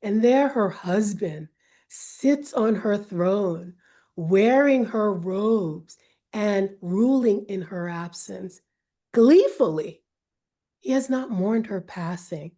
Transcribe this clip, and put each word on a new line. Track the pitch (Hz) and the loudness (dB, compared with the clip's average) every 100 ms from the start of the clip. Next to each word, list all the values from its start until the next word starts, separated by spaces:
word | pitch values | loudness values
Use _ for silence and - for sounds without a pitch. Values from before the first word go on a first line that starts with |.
And | 214 208 | -2 2
there | 233 262 277 | 4 4 2
her | 269 202 | 2 -2
husband | 156 175 185 208 190 180 156 156 _ _ _ _ | -2 -2 0 0 -2 -6 -8 -14 _ _ _ _
sits | - - - 262 285 - | -10 -10 -2 0 0 -2
on | - 220 214 | -2 0 0
her | 220 202 | 0 -2
throne, | 208 175 180 202 196 165 175 - _ _ _ - | -4 -2 0 0 -2 -4 -10 -20 _ _ _ -10
wearing | 165 190 214 262 285 269 226 | 0 4 4 4 4 4 2
her | 226 214 | 0 -2
robes | 190 175 190 208 226 175 156 - - _ _ _ | -2 -4 -2 0 0 0 -8 -14 -20 _ _ _
and | 220 208 202 196 196 | -4 -2 0 -2 -6
ruling | 180 185 240 269 240 208 214 | -4 0 2 2 2 0 -2
in | 196 | -10
her | 165 185 175 | -8 -8 -8
absence, | 170 175 175 - 185 190 - _ _ _ _ _ | -8 -10 -12 -14 -12 -14 -16 _ _ _ _ _
gleefully. | - 233 330 539 - 220 156 - - _ _ _ _ _ _ _ _ | 4 8 8 6 2 0 0 -6 -10 _ _ _ _ _ _ _ _
He | - | -2
has | 262 262 | -2 0
not | 262 262 | -4 -4
mourned | 202 190 226 220 | -2 0 -2 -2
her | 196 | -8
passing. | 185 - 170 180 - 160 151 | -10 -10 -8 -8 -10 -12 -12